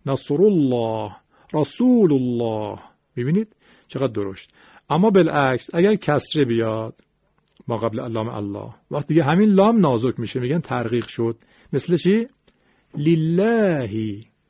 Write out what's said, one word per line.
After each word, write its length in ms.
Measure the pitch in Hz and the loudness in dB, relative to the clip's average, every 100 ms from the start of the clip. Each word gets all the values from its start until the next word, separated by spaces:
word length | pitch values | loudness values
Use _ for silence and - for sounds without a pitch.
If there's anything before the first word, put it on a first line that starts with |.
| 135 | -6
نصر 360 | 135 - 147 | -6 -2 2
الله، 720 | 208 180 135 120 113 110 104 - _ _ _ | 2 4 2 0 -2 -4 -8 -12 _ _ _
رسول 580 | 156 143 - 254 240 180 | -4 -2 0 2 4 4
الله. 680 | 135 123 120 117 107 104 101 - _ _ 127 | 2 0 -2 -4 -4 -8 -12 -16 _ _ -6
می‌بینید 400 | 127 190 220 _ _ _ _ | -2 -2 -2 _ _ _ _
چقدر 240 | 131 131 | -4 -4
درشت. 380 | 107 98 95 - _ _ - - | -4 -8 -10 -18 _ _ -16 -4
اما 200 | 151 220 | 0 4
بالعکس 640 | 190 160 151 131 127 - | 4 4 2 0 -2 -4
اگر 200 | 170 196 | 0 2
کسره 500 | 214 - 147 - 156 | 2 0 0 0 0
بیاد 500 | 123 113 113 110 113 - _ _ _ _ _ _ - | 0 0 -2 -4 -8 -14 _ _ _ _ _ _ -6
ما 80 | 110 | -4
قبل 240 | 113 110 | -4 -4
لام 280 | 123 113 113 | -6 -6 -6
الله، 420 | 113 101 101 110 - - | -6 -8 -10 -12 -18 -8
وقت 160 | 143 - | -6 0
دیگه 160 | 160 | 2
همین 260 | 139 175 214 | 2 4 4
لام 300 | 190 208 233 | 6 6 4
نازک 420 | 151 117 123 - | 4 2 0 -2
می‌شه، 200 | 110 131 | -6 -4
می‌گن 200 | 123 165 | -2 -4
ترقیق 460 | - 123 113 120 - | -4 -4 -2 -4 -4
شد. 320 | - 117 113 _ _ _ | -4 -4 -4 _ _ _
مثل 240 | 139 - 175 | -6 -2 0
چی؟ 320 | 175 220 233 _ _ _ _ _ _ - | 2 2 0 _ _ _ _ _ _ -2
لله، 1300 | 151 165 160 175 220 233 202 151 110 110 110 101 - _ | 2 2 2 0 2 2 0 0 -4 -4 -6 -8 -16 _